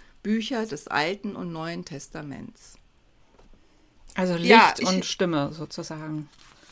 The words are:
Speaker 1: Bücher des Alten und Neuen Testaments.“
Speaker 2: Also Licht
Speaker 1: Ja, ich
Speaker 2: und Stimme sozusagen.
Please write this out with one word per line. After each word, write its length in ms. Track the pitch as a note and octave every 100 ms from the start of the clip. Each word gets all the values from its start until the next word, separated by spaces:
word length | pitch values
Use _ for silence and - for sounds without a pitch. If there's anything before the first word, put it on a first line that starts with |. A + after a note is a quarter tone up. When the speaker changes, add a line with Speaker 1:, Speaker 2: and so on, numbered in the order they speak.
| - -
Speaker 1:
Bücher 440 | G3+ A3 G#3+ A3+ A3
des 220 | C#3+ -
Alten 460 | C3+ D#3 G3+ G3+ F#3+
und 160 | F3+
Neuen 320 | E3 E3 E3+ F3
Testaments.“ 920 | C#3+ - D#3+ D3 C3+ - - - - - _ _ _ - - - - - _ - - -
Speaker 2:
Also 200 | - F#3 E3+
Licht 140 | E3+
Speaker 1:
Ja, 240 | A3+ G3 -
ich 80 | F#3
Speaker 2:
und 180 | F#3 -
Stimme 460 | - F3+ D#3 C#3+
sozusagen. 760 | D#3 D3+ - D#3+ D#3 D#3 D3+ D3 - - - -